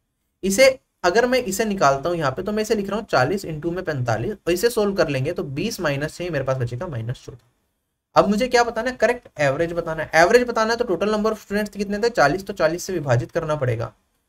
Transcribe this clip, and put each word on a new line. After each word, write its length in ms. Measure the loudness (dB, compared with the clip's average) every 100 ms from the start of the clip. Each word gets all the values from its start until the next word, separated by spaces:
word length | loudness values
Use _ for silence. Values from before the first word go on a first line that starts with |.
| _ _ _ _
इसे 340 | -2 6 6 4 _ _
अगर 220 | 2 4 2
मैं 120 | 2
इसे 240 | -2 -2
निकालता 440 | -2 2 4 4 0
हूँ 100 | -2
यहाँ 120 | -2
पे, 100 | -2
तो 100 | -4
मैं 100 | -2
इसे 120 | 0
लिख 140 | -2 -2
रहा 100 | -4
हूँ 80 | 0
चालीस 380 | 2 2 0 -6
into 260 | -6 -6
में 120 | -4
पैंतालीस, 480 | -4 -4 -2 -2 -4
और 200 | -6 -2
इसे 180 | 0 0
सॉल्व 240 | 2 0
कर 140 | 2 0
लेंगे 240 | 0 -2
तो 100 | -4
बीस 360 | -6 -4 -4 -2
माइनस 360 | -2 -2 -4 -6
छः, 140 | -4
मेरे 140 | -4
पास 120 | -2 -2
बचेगा 280 | -2 -4 -8
माइनस 360 | -8 -8 -10
चौदह। 260 | -12 -20 _ _ _ _ _ _ _ 2
अब 120 | 4
मुझे 180 | 2 2
क्या 140 | 4
बताना 260 | 2 0 -4
है? 60 | 0
करेक्ट 320 | 0 0 -6 -2
एवरेज 320 | 0 2 -2
बताना 280 | -2 -4 -6
है। 80 | 0 4
एवरेज 260 | 6 6
बताना 280 | 4 0 0
है 60 | 0
तो 60 | 0
टोटल 240 | 0 0
नंबर 180 | 0 0
ऑफ 100 | -2
स्टूडेंट्स 300 | -4 -4 -4
कितने 260 | -6 -4 0
थे? 100 | 0
चालीस, 360 | 2 0 0 -6
तो 60 |
चालीस 300 | -2 0 -2
से 80 | -6
विभाजित 380 | -4 0 0 0
करना 220 | -6 -4 -2
पड़ेगा। 360 | -2 -2 -6 _ _ _